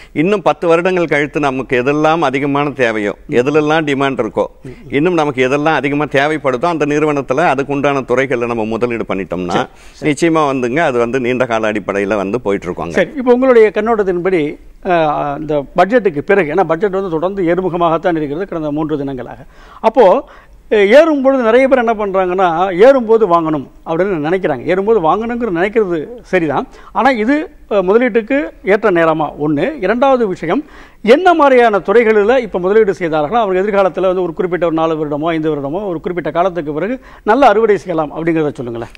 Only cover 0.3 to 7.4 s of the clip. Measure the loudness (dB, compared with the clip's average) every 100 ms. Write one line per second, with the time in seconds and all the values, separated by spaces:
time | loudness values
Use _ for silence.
0.3 | 0 0 0 2 2 2 -2 0 -2 -2
1.3 | -2 -2 -4 -2 0 0 0 2 2 0
2.3 | -2 -2 -2 -2 0 0 0 -4 -6 -4
3.3 | 0 2 2 2 0 0 -2 -2 -2 -4
4.3 | -2 -4 -6 -20 -20 -6 -2 0 0 0
5.3 | 0 0 0 0 0 -2 -2 -2 0 0
6.3 | -2 -2 -2 -2 -2 0 0 0 -2 -2
7.3 | 0